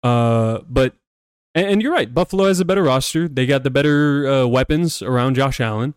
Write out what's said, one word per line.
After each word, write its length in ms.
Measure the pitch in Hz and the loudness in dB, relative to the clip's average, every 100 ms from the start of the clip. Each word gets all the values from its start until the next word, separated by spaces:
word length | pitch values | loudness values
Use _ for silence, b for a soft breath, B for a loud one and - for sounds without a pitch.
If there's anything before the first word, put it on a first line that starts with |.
Uh, 560 | 123 120 117 113 113 110 - | 0 0 2 0 0 -4 -4
but, 260 | 123 131 _ _ _ _ _ _ | -2 -2 _ _ _ _ _ _
and, 120 | 165 196 | -4 0
and 160 | 202 | 0
you're 100 | 240 | 0
right. 200 | 349 117 | -2 -2
Buffalo 320 | 123 180 190 196 | -2 -2 0 0
has 140 | 185 | 2
a 40 | |
better 180 | 180 196 | 0 2
roster. 420 | 160 131 - 160 170 | 2 0 0 -4 -2
They 180 | 131 127 | -2 0
got 180 | 139 | 0
the 60 | 131 | 0
better, 580 | 131 147 147 147 143 139 | 0 2 2 2 0 0
uh, 180 | 135 123 | 0 2
weapons 540 | 127 131 156 170 - | 0 0 0 0 -4
around 320 | 98 123 127 | -2 0 0
Josh 240 | 131 135 - | 0 0 -2
Allen 340 | 113 107 131 | -4 -2 -6